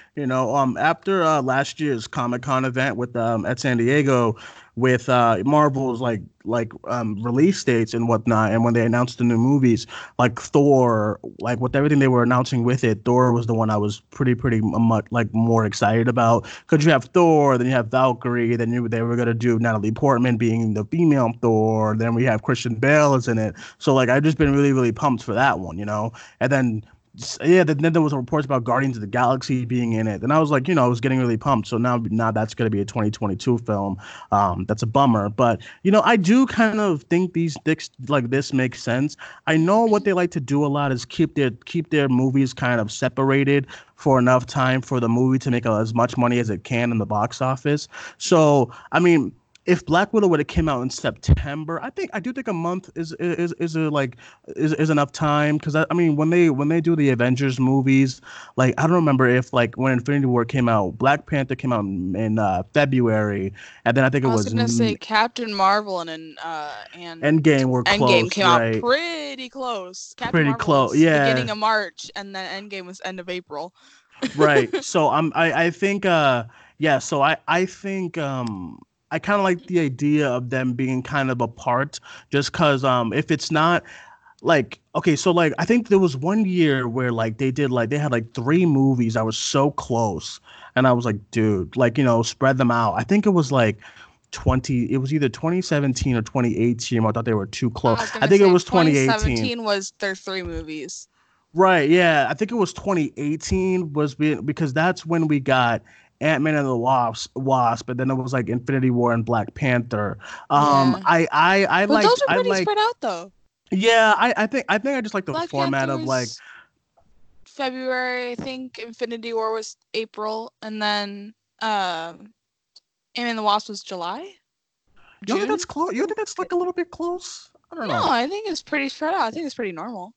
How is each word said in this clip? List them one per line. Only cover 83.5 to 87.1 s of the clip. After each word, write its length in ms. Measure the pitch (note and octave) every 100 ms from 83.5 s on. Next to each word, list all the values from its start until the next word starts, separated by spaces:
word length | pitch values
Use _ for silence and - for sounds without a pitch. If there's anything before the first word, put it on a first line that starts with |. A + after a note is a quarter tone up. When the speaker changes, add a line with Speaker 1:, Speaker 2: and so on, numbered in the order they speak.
| D3+ D#3+ F3 - - - - _ _
Speaker 1:
like, 360 | - D#3+ A2 - _
okay, 220 | D3+ E3+ D3
so, 160 | F#3+
like, 200 | F3 D#3+ C#3
I 80 | E3
think 220 | A#3+ A3
there 100 | G3
was 180 | F#3 C3
one 300 | D3+ G#3+ G3+
year 420 | F3+ D#3 C3+ B2
where, 240 | A#2 B2+